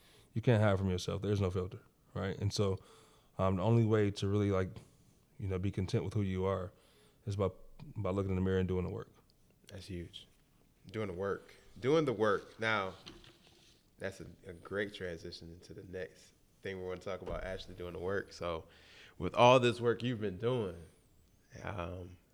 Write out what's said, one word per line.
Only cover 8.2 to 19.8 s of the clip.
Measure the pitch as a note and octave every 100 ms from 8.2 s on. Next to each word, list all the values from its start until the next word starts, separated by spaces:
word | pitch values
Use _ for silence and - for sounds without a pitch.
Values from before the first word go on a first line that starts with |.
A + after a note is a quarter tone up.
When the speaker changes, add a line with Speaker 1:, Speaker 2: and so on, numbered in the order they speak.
| F#2+
Speaker 1:
in | F#2
the |
mirror | F#2+ F#2+
and | F#2
doing | F2+
the | F2
work. | G2+ - - _ _ _ _ -
Speaker 2:
That's | G2 -
huge. | F2 E2+ - - - _ _ _ _ -
Doing | A2 G#2
the |
work. | F2 G2 F2 - - - -
Doing | A#2 D#3+ C#3
the |
work. | G2+ G#2+ F#2+ - -
Now, | A2+ G#2+ F#2+ F2+ - - - - - - - - _ -
that's | F#2+ -
a, | F2 F2 F#2+
a | E2+
great | - G2 G#2
transition | - F#2 E2 F2 - E2+ F2
into | -
the | - F2+
next | F#2 F2+ - - _ _ _
thing | G2 F#2+
we | F2+
wanna | F2+
talk | G2+ F2+
about, | F2+ E2
actually | F#2 F#2+ - F2
doing | F2
the | E2+
work. | F2+ G2 -
So, | - F2 E2 - - - - - -
with | F2
all | - A#2+ C3
this | A#2+ A#2